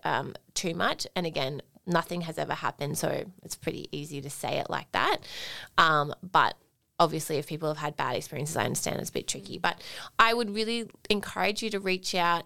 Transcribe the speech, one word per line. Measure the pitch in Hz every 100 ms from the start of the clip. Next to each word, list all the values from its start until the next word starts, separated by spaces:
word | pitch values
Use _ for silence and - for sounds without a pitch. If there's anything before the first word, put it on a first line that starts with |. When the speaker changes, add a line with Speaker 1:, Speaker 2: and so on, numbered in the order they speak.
Speaker 1:
um, | 160 127 135 - _
too | - 160 175
much. | 202 - - -
And | 170
again, | 156 135 143 - - -
nothing | 175 170 175
has | 170 -
ever | 147
happened, | - 120 - 143 -
so | 156 139 - -
it's | - -
pretty | - - -
easy | 151 147 143
to | 139
say | - 123 143
it | -
like | 151 -
that. | - - 349 - - - - - -
Um, | 165 151 147 -
but | 180 160 127 - _ _ _ -
obviously, | 170 156 - 151
if | 147
people | 151 156
have | 151
had | 151 151
bad | 131 123
experiences, | - 131 151 160
I | 113
understand | - - -
it's | -
a |
bit | - -
tricky. | - 196 175
Speaker 2:
Mm. |
Speaker 1:
But | 175 170 - - - -
I | 226
would | 240 226
really | 202 220 233 226 - -
encourage | 208 - - 185 214
you | 226
to | 202
reach | 196 185 185
out | 185 170 170